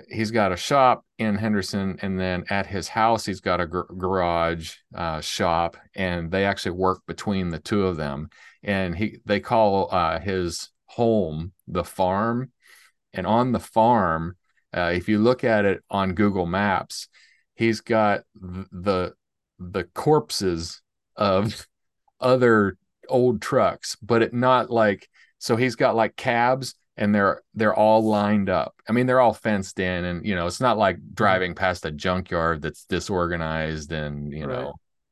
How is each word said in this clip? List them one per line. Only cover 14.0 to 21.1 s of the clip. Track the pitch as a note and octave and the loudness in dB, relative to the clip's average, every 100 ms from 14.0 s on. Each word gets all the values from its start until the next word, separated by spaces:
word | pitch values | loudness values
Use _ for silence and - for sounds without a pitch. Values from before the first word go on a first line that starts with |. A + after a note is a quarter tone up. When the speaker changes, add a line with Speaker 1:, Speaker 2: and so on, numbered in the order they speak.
| F2+ D#2+ E2 - _ _ _ | 2 0 -4 -10 _ _ _
Speaker 1:
uh, | F2+ E2+ | -4 -2
if | F2 F2+ | -2 0
you | G#2+ | 2
look | A2 B2+ | 4 4
at | B2+ G#2+ | 2 2
it | G2+ - - | 2 0 -4
on | G2 F#2+ | -2 -2
Google | F#2 G#2 F#2+ F2 | 2 0 0 -2
Maps, | F#2 G2+ F#2 - - - _ _ _ _ | 0 0 0 -4 -14 -16 _ _ _ _
he's | - A2+ G#2+ | -2 -2 -2
got | - A2 G#2 G2+ - - | 0 2 2 0 -4 -18
th-, | F2+ F2+ F#2+ | -12 -12 -12
the, | F#2+ F2+ F#2 F2+ - _ _ _ - | -8 -2 0 -2 -8 _ _ _ -18
the | F2+ F#2+ | -8 -6
corpses | F2 - - D3+ - - F#2+ E2+ E2 - _ _ _ | -6 -4 2 2 0 -4 -2 -2 -6 -14 _ _ _